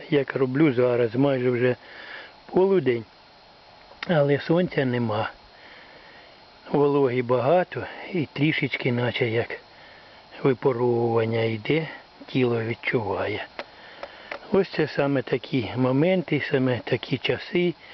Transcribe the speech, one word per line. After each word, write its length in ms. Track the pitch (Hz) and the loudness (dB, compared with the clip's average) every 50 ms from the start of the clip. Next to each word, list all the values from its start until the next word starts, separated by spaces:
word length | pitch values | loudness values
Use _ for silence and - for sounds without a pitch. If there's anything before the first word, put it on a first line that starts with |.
| - - | -2 0
як 260 | 151 143 135 - - | 0 0 0 0 -2
роблю 380 | 127 135 127 127 139 160 151 120 | -2 -2 0 2 4 4 4 4
зараз, 420 | 120 123 123 120 120 123 113 107 | 4 4 4 4 2 2 0 2
майже 340 | 127 139 143 135 127 123 127 | 2 2 2 2 2 0 0
вже 260 | 123 117 123 127 123 - - - - - - - - - - - - - - | 2 2 2 2 0 -2 -6 -16 -20 -20 -18 -16 -16 -18 -18 -20 -20 -20 -16
полудень, 600 | - - 175 185 196 196 180 135 127 120 117 107 - - - - - - - - - - - - - - - - - - - - | -2 2 2 4 4 4 2 2 2 0 0 -4 -10 -18 -20 -20 -20 -20 -20 -20 -20 -20 -20 -20 -20 -20 -20 -20 -20 -18 -10 -4
але 320 | - 180 151 143 143 143 127 | 0 2 2 4 4 2 0
сонця 460 | - - 160 175 185 - - 156 139 | 2 2 2 2 2 0 0 0 0
нема. 460 | 127 120 123 120 110 104 107 110 - - - - - - - - - - - - - - - - - - - - - - - - - - - - - | 0 0 0 0 -2 -2 -2 -4 -6 -8 -14 -20 -20 -20 -20 -20 -20 -20 -20 -20 -20 -20 -20 -20 -20 -20 -20 -20 -20 -20 -20 -20 -20 -20 -20 -8 -2
Вологи 500 | - 147 143 143 139 143 139 127 120 127 | 2 2 4 4 4 4 2 2 2 0
багато 600 | 123 117 127 123 117 135 165 180 175 - - 123 101 - - - - - - | 0 0 0 2 4 4 4 2 2 0 -6 -10 -10 -10 -12 -14 -12 -8 -6
і 140 | 175 131 - - | -6 -6 -6 -2
трішечки, 580 | - 143 160 147 - - 127 - - - 135 | 0 0 0 0 0 -2 -4 -4 -4 -2 -2
наче 360 | 123 120 123 120 - - 123 | -2 0 -2 -2 -2 -2 -2
як 320 | 117 110 120 110 - - - - - - - - - - - - - - - - - - - - | 0 0 -2 -2 -4 -8 -14 -14 -20 -20 -20 -20 -20 -20 -20 -20 -20 -20 -20 -20 -20 -8 -2 0
випаровування 1000 | 143 127 - - 139 127 117 123 123 120 117 120 117 113 113 113 113 113 113 | 0 0 2 0 -2 0 2 0 2 2 2 0 2 2 2 0 0 0 0
йде, 460 | 113 113 113 107 107 - 143 160 156 147 - - - - - - - | 0 -2 -2 -4 -2 -2 0 0 -2 -4 -10 -16 -20 -20 -20 -20 -12
тіло 360 | - - 135 123 120 117 117 113 | -4 0 0 2 2 0 0 -2
відчуває. 840 | 113 117 - - - - 123 107 95 92 - - - - - - - - - - - - - - - - - - - - - - - - - - - - | -4 -6 -6 -4 -4 -2 -2 -2 -2 -4 -4 -4 -4 -6 -6 -8 -12 -14 -16 -16 -16 -20 -20 -20 -20 -18 -18 -18 -18 -18 -20 -16 -14 -14 -14 -4 0 2
Ось 140 | 190 185 - | 2 2 0
це 180 | - - 156 | -2 -2 -2
саме 340 | 139 - - 143 139 143 131 | -2 0 0 0 0 0 0
такі 500 | 117 - 139 123 - - - 131 113 95 98 | 0 -2 -4 -4 -2 -2 -2 -2 -2 -2 -2
моменти, 680 | 127 127 127 131 135 156 180 190 185 151 - 151 139 - - | 0 0 2 2 4 4 4 2 0 0 -2 -2 -2 0 0
саме 280 | 147 135 131 127 123 110 - | 0 0 2 0 0 -2 -2
такі 340 | - 131 117 - - 139 | -4 -4 -4 -2 -4 -4
часи, 560 | 120 - - 127 - - - - 175 175 175 156 - - - | -2 -2 -2 -2 -2 -4 -2 0 0 0 0 -2 -4 -12 -20